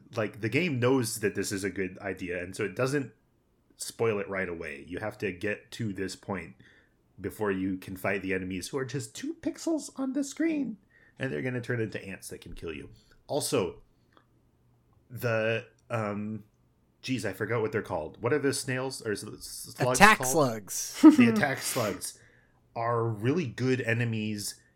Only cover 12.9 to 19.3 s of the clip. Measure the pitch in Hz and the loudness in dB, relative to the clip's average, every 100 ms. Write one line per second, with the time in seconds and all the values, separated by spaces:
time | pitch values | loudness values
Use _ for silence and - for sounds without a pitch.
12.9 | - _ _ - 139 - 135 85 - - | -18 _ _ -4 -4 0 0 0 -4 -18
13.9 | _ _ _ _ _ _ _ _ _ _ | _ _ _ _ _ _ _ _ _ _
14.9 | _ - 117 120 110 110 113 - _ - | _ -16 -6 -2 0 0 -2 -4 _ -6
15.9 | 117 104 104 107 107 - _ _ _ _ | -4 -2 -4 -6 -8 -12 _ _ _ _
16.9 | _ - 123 98 - 104 117 110 107 - | _ -6 -4 -4 -4 -2 0 0 -2 -2
17.9 | 87 80 - 120 147 135 127 - 131 135 | -4 -6 -4 0 2 2 0 -2 -4 -4
18.9 | - 113 101 - | -6 -4 -4 -6